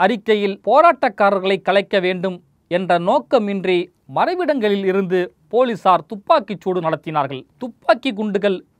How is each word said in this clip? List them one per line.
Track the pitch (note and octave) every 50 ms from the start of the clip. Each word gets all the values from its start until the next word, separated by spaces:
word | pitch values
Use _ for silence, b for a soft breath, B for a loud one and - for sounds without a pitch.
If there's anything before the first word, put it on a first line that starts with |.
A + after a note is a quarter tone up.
| F3+
அறிக்கையில் | G3+ B3 G3 - - G#3+ G#3 G3+ G3 G3 - -
போராட்டக்காரர்களை | G3+ A#3+ D4 D#4+ E4+ C#4+ - D4 B3 G3 - G#3 G3+ G3+ F#3+ F#3 G3 G3 F3+
கலைக்க | - F#3 F#3+ G3+ G3 G3+ - G3 F3+
வேண்டும் | F3+ F#3 F3+ F3 F#3+ F3+ F3 _ _ _ _ _ - E3
என்ற | F3+ F#3+ E3+ F3+ E3+ E3+ F#3+
நோக்கமின்றி | B3+ D4+ - - D4 A#3+ G#3 G3+ G3+ G3 F3 F3+ F#3 F3 F3+ - _ _ _ - C3
மறைவிடங்களில் | D#3 A3 D#4 F#4 F#4 F4 C#4+ D4 C4 G#3+ G#3 G3+ G3+ G3 F#3+
இருந்து | F#3 G3 G3 E3+ F#3 F#3 F3+ - _ _ _ - G#3
போலீசார் | A#3+ C4 A#3+ A3+ - - F#3+ F3+ D#3+ D#3 -
துப்பாக்கிச் | A3+ G3 - - E4 D4 G3+ - G#3 E3+ -
சூடு | F#3+ F3+ F#3 E3
நடத்தினார்கள். | D#3+ D#3+ D#3 - E3 D#3 D3+ C#3 C3 C#3 B2+ - _ _ -
துப்பாக்கி | B3+ A#3+ - _ - - D#4+ A3+ - C4+ G#3+ G3
குண்டுகள் | G#3+ G#3+ F#3+ G3 G3 G#3 F#3+ F3+ - _ _